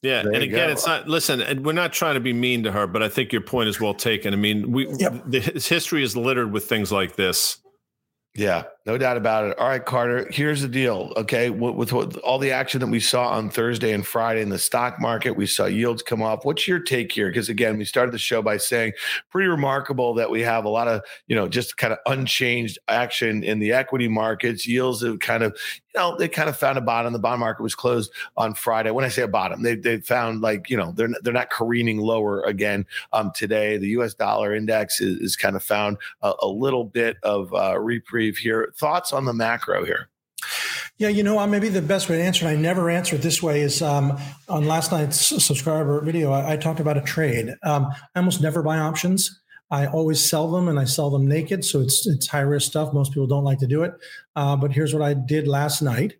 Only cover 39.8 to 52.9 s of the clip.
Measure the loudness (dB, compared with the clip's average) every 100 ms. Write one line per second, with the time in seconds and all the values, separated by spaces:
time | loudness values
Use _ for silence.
39.8 | 0 -4 -6 _ _ -12 -8 -6 -6 -8
40.8 | -10 _ 0 2 4 2 2 2 2 0
41.8 | 2 0 2 0 2 2 2 2 2 2
42.8 | 2 2 0 0 0 0 2 2 2 0
43.8 | 2 2 2 0 -6 -14 -6 -2 2 0
44.8 | 0 0 0 2 2 2 2 2 0 0
45.8 | 2 0 0 0 2 0 0 -2 -2 0
46.8 | 0 0 -2 0 0 0 -2 -4 0 2
47.8 | 0 -2 -6 0 2 2 0 2 0 2
48.8 | 0 0 0 2 0 -4 _ -20 _ 0
49.8 | 0 2 2 2 2 2 0 2 2 2
50.8 | 0 0 2 2 4 2 0 -2 0 0
51.8 | 2 2 2 0 0 0 2 2 0 -2
52.8 | 0